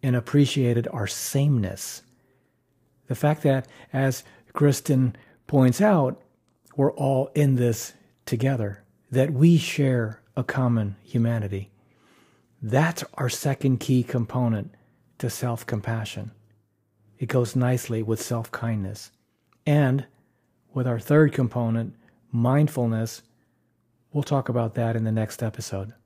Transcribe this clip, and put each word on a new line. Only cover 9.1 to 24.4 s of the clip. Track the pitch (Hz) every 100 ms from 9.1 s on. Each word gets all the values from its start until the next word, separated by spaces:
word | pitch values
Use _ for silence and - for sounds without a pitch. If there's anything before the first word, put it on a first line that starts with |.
that | 123 143
we | 135 165 170
share | - - 139 127 113 113 _ -
a | 127
common | - 127 117 101 98
humanity. | - 120 117 117 104 98 95 _ _ _ _ _ _ _ _ _
That's | 110 131 160 165 - -
our | 131
second | - 147 139 139 127
key | - 127
component | 117 127 113 127 120 110 98 - _ _ _ _
to | 123
self-compassion. | - 127 117 - 110 101 113 107 - 107 - _ _ _ _ _ _ _ _
It | 120
goes | 131 120 127
nicely | 123 127 - 113
with | 110 113
self-kindness. | - 117 113 - 117 110 95 104 - _ _ _ _ _ -
And | 147 139 135 - _ _ _ _ _ _
with | 135 127
our | 117
third | - 147 156
component, | - 123 123 117 113 113 - _ _ _
mindfulness, | 120 120 139 147 131 120 113 113 - _ _ _ _ _ _ _ _ _
we'll | 147
talk | 143 139